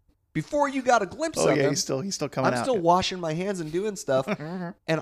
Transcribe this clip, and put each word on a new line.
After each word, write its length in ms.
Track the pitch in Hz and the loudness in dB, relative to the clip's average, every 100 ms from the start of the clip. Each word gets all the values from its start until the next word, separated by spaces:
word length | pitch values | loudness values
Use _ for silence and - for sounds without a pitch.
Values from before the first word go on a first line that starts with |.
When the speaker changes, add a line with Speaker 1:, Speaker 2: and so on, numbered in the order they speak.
| _ _ _ | _ _ _
Speaker 1:
before 340 | 156 - 294 285 | -6 -2 0 2
you 140 | 269 | 2
got 220 | 247 233 | 4 4
a 20 | 185 | 2
glimpse 320 | - 320 - | -4 -4 2
Speaker 2:
Oh, 100 | 160 | 2
Speaker 1:
of 80 | 151 | 4
Speaker 2:
yeah, 80 | 139 | 2
Speaker 1:
him, 40 | |
Speaker 2:
he's 100 | 139 | 0
still, 200 | - 135 | -2 -4
he's 140 | 160 - | -4 -4
still 120 | 147 | -4
coming 240 | - 131 | 0 0
Speaker 1:
I'm 60 | - | 2
Speaker 2:
out. 60 | 117 | 0
Speaker 1:
still 140 | 226 | 2
washing 400 | 170 180 185 185 | 4 4 2 -4
my 140 | 170 | -4
hands 260 | 156 190 190 | -2 -2 -4
and 120 | 156 | -4
doing 240 | 170 214 190 | -4 -4 -4
stuff. 320 | - 131 135 | 0 0 0
Speaker 2:
<laughs> 600 | 180 151 185 175 - - | -4 -6 -8 -8 -8 -2
Speaker 1:
And 120 | 160 | -2